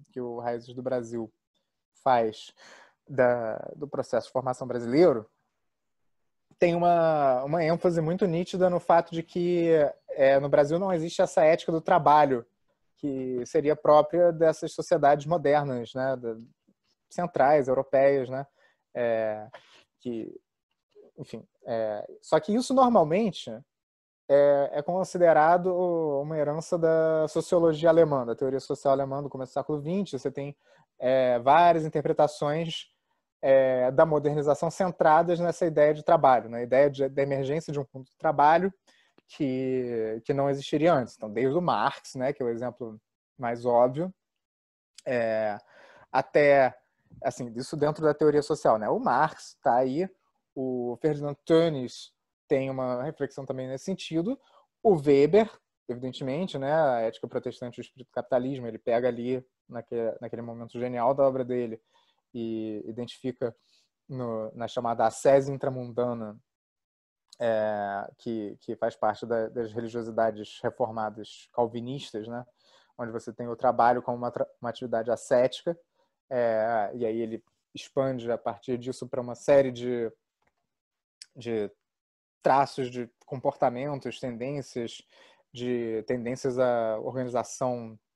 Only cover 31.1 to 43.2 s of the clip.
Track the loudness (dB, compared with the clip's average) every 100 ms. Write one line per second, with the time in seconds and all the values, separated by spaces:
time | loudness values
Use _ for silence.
31.1 | 2 2 2 4 6 6 4 0 -4 -2
32.1 | 2 0 0 -4 -4 -6 -10 -14 _ _
33.1 | _ _ _ 4 4 4 2 2 4 4
34.1 | 4 0 0 0 0 -2 -2 -2 2 4
35.1 | 6 4 0 -2 0 0 4 4 4 2
36.1 | 4 6 4 2 -8 0 4 4 2 -4
37.1 | -2 -2 -2 -2 -4 -6 -8 -8 -12 -20
38.1 | _ -2 4 6 4 2 -6 _ _ _
39.1 | _ _ -6 -2 -2 -2 -2 -4 -4 -4
40.1 | -6 -4 -2 0 -2 -2 0 2 2 0
41.1 | -8 -10 -2 -2 0 0 0 -2 -4 -12
42.1 | -8 -6 -4 -6 -6 -8 -10 -14 -16 _
43.1 | _